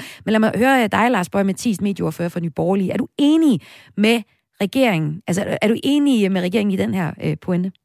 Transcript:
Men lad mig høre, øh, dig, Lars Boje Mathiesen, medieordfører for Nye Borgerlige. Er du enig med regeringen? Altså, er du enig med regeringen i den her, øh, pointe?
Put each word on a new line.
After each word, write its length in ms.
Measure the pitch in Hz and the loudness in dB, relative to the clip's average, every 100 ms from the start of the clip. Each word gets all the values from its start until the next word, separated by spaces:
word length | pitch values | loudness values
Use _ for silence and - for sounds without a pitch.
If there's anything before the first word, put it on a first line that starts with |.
| - - | -8 -10
Men 80 | - | -2
lad 80 | 220 | 0
mig 120 | 220 190 | 2 2
høre, 280 | 254 269 | 2 2
øh, 80 | 214 | 2
dig, 180 | 196 240 | 2 2
Lars 200 | 220 175 | 0 -2
Boje 140 | 202 | -2
Mathiesen, 400 | 196 180 247 180 | -2 -2 -4 -2
medieordfører 440 | 202 180 165 156 170 | -4 -2 -4 -4 -6
for 120 | 175 | -4
Nye 100 | 170 | -6
Borgerlige. 420 | 151 170 196 185 | -4 -2 0 0
Er 40 | - | -4
du 120 | 269 - | -6 0
enig 420 | 285 320 311 185 - - - - | 2 4 4 2 -2 -20 -12 0
med 260 | 214 233 - _ _ - | 2 2 -2 _ _ -6
regeringen? 640 | 196 269 247 165 151 160 - | -4 2 2 2 -2 -6 -4
Altså, 320 | 175 - - | -4 -2 -2
er 60 | 214 | 0
du 80 | 233 | 0
enig 480 | - 294 285 240 190 | 2 2 4 2 2
med 80 | 190 | 0
regeringen 340 | 180 214 208 | 0 0 0
i 20 | 190 | 0
den 180 | 214 | -2
her, 180 | 190 151 - | -2 -4 -4
øh, 120 | 156 151 | -6 -4
pointe? 320 | - 175 185 - | -2 -2 -2 -8